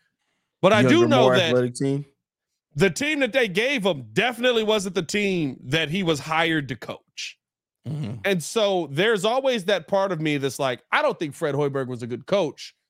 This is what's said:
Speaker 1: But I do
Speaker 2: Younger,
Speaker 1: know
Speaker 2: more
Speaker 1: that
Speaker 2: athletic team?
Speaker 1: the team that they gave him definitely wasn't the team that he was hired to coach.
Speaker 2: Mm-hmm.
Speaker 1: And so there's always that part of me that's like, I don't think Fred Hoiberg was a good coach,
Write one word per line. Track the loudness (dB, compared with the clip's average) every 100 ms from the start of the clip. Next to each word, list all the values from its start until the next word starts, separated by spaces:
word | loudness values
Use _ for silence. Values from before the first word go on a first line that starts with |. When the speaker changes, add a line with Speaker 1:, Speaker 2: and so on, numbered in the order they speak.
| _ _ _ _ _ _
Speaker 1:
But | 4
I | 6
do | 6 6
Speaker 2:
Younger, | 6
Speaker 1:
know | 6
Speaker 2:
more | 6 4
Speaker 1:
that | 4
Speaker 2:
athletic | 2 0 -2
team? | -4 -4 -8 _ _ _ _ _ _
Speaker 1:
the | 0 0
team | 2 -2 0
that | 0
they | 0 0
gave | 0 0 0 0
him | -2 -4
definitely | -2 -2 0 0 2
wasn't | 2 0 -2 -6
the |
team | -2 0 0 0 -2 -6 -4
that | -2 -2
he | -2
was | 0 -2
hired | -2 0 0 0 -4
to | -8
coach. | -12 -14 _ -14 -14 -16 _ _ _ _ -10
Speaker 2:
Mm-hmm. | -8 -6 -6
Speaker 1:
And | -2 -2
so | -2 -2 0 0 -2
there's | 0 0 0 0
always | 0 0 0 0
that | -2 0
part | 0 0
of | -2
me | -2 -2
that's | -2 -2
like, | -2 -4 _
I | 0
don't | 0 -2
think | -6
Fred | -4 -4
Hoiberg | -2 -2 -2 -6
was | -8
a | -8
good | -10 -2
coach, | 0 0 -6 -18 _ _